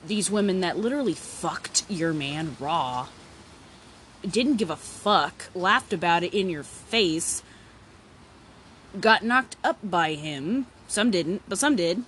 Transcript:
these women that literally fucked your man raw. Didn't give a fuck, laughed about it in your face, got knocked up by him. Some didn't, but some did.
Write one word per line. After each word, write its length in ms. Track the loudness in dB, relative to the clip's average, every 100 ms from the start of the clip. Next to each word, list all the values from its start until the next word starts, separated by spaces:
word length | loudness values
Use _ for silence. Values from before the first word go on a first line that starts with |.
these 280 | -2 -2 0
women 300 | 2 2 2
that 180 | 0 0
literally 340 | -2 0 0
fucked 680 | -2 -8 -6 -6 -6 -4 -4 -2
your 240 | -2 0
man 460 | 0 -2 -4 -6 -6
raw. 480 | -2 0 0 -2 -6 -14 -20 -20 -20 -20 -20 -20 -20 -20 -20 -10 -2
Didn't 280 | 0 2 2
give 160 | 0
a 40 | -4
fuck, 720 | -10 -4 2 4 2 -4 -12
laughed 400 | -2 2 2 2
about 300 | -2 2 2
it 100 | 2
in 160 | 0 0
your 140 | -4
face, 800 | -8 -18 -4 0 2 0 -2 -6 -10 -20 -20 -20 -20 -20 -20 -20 -20 -20 -20 -20 -20 -20 -14 0
got 240 | 4 4
knocked 340 | 4 0 0 -2
up 140 | -2 -2
by 300 | 0 2 2
him. 520 | -2 -6 -6 -2 -2 -4 -12 -6
Some 240 | 0 2
didn't, 320 | 2 0 -4 -6
but 120 | 0
some 160 | 2 4
did. 280 | 2 0